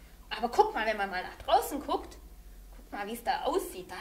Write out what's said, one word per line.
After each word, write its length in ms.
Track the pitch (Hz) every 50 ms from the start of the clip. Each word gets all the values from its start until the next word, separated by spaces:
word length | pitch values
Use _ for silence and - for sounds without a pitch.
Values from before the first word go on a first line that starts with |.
| - - - - - -
Aber 220 | 214 208 233 233
guck 240 | - - 427 427 -
mal, 100 | 240 214
wenn 140 | 220 214 208
man 120 | 196 196
mal 120 | 180 185
nach 140 | - - - - -
draußen 340 | - 330 427 - - 311 269
guckt, 380 | - 277 339 - - - - - - - - - - - - - - - -
guck 160 | - - -
mal, 140 | - 202 202
wie 80 | 208 233
es 100 | 226 -
da 180 | 202 180 -
aussieht. 480 | - 254 320 370 - - - 185 175 -
Da 60 | 185 180